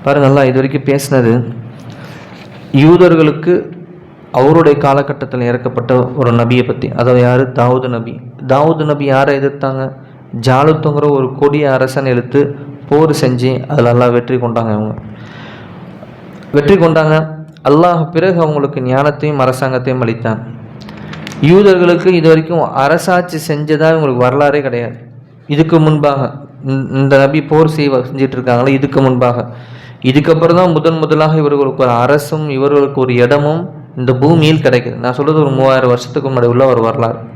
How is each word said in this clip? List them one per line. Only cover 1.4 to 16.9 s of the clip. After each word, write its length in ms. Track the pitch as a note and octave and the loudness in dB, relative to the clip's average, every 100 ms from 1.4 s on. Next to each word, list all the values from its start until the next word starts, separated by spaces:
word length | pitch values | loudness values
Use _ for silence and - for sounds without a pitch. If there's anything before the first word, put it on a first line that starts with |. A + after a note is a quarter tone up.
| B2 - - - - - - - - - - - - | -2 -10 -16 -18 -20 -18 -18 -20 -20 -20 -20 -20 -2
யூதர்களுக்கு 1000 | C3+ D3+ F3 F3+ E3 D#3 - F3 F3+ - - - - - - - | 4 6 6 6 4 2 0 -2 -2 -4 -16 -20 -20 -20 -20 -6
அவருடைய 460 | B2 C3+ D#3+ D#3+ C#3+ | 0 4 4 4 2
காலகட்டத்தில் 640 | C#3+ C#3 C#3 C3 B2+ B2 | 2 0 -2 -6 -6 -4
இறக்கப்பட்ட 760 | A#2+ A#2 A2 A2+ A#2+ B2+ B2 C3+ | -2 -2 -4 -6 0 0 0 -2
ஒரு 160 | B2+ | 0
நபியை 360 | A#2 A#2 B2 A#2+ | 2 2 0 0
பத்தி. 200 | - B2+ | -4 -6
அதாவது 340 | B2 C3+ B2+ | -2 2 4
யாரு? 220 | B2 B2 C3 | 4 2 0
தாவூது 360 | B2 A#2+ B2+ B2+ | 0 0 0 -2
நபி. 300 | A#2+ A2+ - - - C3 | -6 -8 -14 -18 -16 -2
தாவூது 380 | C3 D3+ D#3+ D3+ | 0 2 0 -2
நபி 200 | C#3+ C#3 | -2 0
யாரை 340 | C3+ C#3 C#3 | 0 2 0
எதிர்த்தாங்க? 540 | C#3 C#3+ C3+ C3+ C3+ - - - - - | -2 -4 -6 -6 -8 -10 -20 -20 -14 -4
ஜாலுத்துங்கிற 720 | B2 B2+ D3+ D#3 C3 C#3+ D3 | 0 4 4 2 0 0 0
ஒரு 260 | C#3+ B2+ C3 | 0 -2 0
கொடிய 380 | C#3+ D3 D3 | 0 2 0
அரசனை 380 | C3 C3 C3 C3+ | 0 0 -2 -2
எடுத்து 440 | B2 A#2+ C#3+ C#3+ - - - - | -2 0 0 0 -4 -14 -18 -2
போர் 200 | C#3+ D#3 | 2 2
செஞ்சு 580 | D3 B2+ B2 B2+ B2+ - | 0 -2 0 -2 -4 -4
அதுல 220 | D3 A#2+ | 0 2
எல்லாம் 220 | A#2+ B2 | 4 2
வெற்றி 240 | A#2+ A#2+ B2+ | 2 0 -4
கொண்டாங்க. 360 | A#2+ A2+ A2+ | -2 -2 -2
அவங்க 200 | G#2 G#2+ - G#2+ G#2+ - - - - - - - - - - - - - | -4 -4 -8 -14 -18 -18 -18 -18 -18 -20 -20 -20 -20 -20 -20 -20 -20 -4
வெற்றி 240 | C#3+ C#3+ G3 | -2 2 4
கொண்டாங்க. 520 | E3 | 4